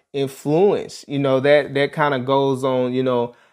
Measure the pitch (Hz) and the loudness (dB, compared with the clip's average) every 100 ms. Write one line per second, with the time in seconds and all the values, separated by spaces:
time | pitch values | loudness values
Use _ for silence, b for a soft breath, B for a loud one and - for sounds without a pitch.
0 | b 143 135 - 143 156 202 131 - - | b -6 -6 -6 -2 2 2 0 -4 -14
1 | - 139 139 131 139 147 135 139 143 - | -8 -2 0 2 4 2 2 -2 -2 0
2 | 147 131 123 139 139 131 131 127 123 127 | 0 0 0 0 2 0 0 0 0 -2
3 | 131 123 120 b b | 0 0 -2 b b